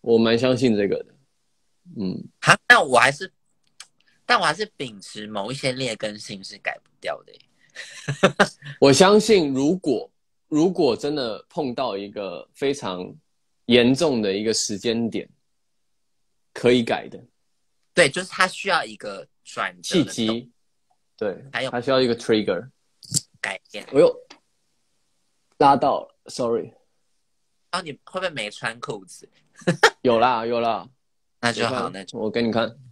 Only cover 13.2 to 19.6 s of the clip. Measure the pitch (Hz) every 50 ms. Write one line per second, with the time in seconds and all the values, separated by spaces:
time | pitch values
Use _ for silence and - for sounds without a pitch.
13.2 | _ _ _ _ _ _ _ _ _ - 117 120 120 120 135 131 170 156 131 117
14.2 | 107 98 95 101 107 113 107 - - - 107 95 - 120 113 117 117 110 92 101
15.2 | - _ _ _ _ _ _ _ _ _ _ _ _ _ _ _ _ _ _ _
16.2 | _ _ _ _ _ _ _ - - 120 127 127 117 117 120 76 - - - 92
17.2 | - _ _ _ _ _ _ _ _ _ _ _ _ _ _ 175 170 139 - 180
18.2 | 190 185 - - 190 190 - - - 196 180 156 120 110 107 101 - 104 98 95
19.2 | 76 _ _ _ _ - - 120